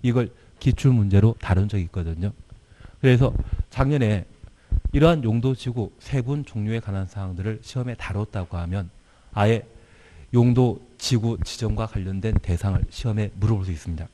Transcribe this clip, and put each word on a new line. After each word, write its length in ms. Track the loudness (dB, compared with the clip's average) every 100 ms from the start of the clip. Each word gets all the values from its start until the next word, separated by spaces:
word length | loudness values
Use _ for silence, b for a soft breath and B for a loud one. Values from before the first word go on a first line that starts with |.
이걸 280 | 2 2 0 b b -2
기출 320 | 0 4 4
문제로 440 | 4 4 6 6 2
다룬 280 | 0 0 2
적이 160 | -2 -4
있거든요. 460 | -6 -6 -4 -6 -8 -20 -20 b b b b
그래서 340 | 4 6 4 0 B B B
작년에 540 | 0 0 2 2 0 -4 -16 -20 B B -2 0
이러한 300 | 4 6 4
용도 320 | 2 0 0 -2
지구 360 | -4 -4 -6 -8
세분 460 | -6 -4 -2 -4 -6
종류에 340 | -6 -4 -4
관한 280 | -4 -6 -6
사항들을 520 | -8 -10 -6 -6 -8
시험에 320 | -8 -8 -6 -8
다뤘다고 640 | -6 -6 -6 -6 -8 -6
하면 320 | -4 -4 -6 -12 b b b
아예 320 | 0 2 2 -2 b b b b b b
용도 480 | 4 4 4 2 0 -12 _
지구 400 | -2 0 0 -4
지정과 440 | -6 -6 -4 -4 -4
관련된 480 | -6 -6 -4 -2 -2
대상을 420 | -2 -2 0 0 -2
시험에 420 | -4 -4 -2 -4 -2
물어볼 300 | 0 0 -2
수 60 |
있습니다. 360 | -6 -6 -8 -10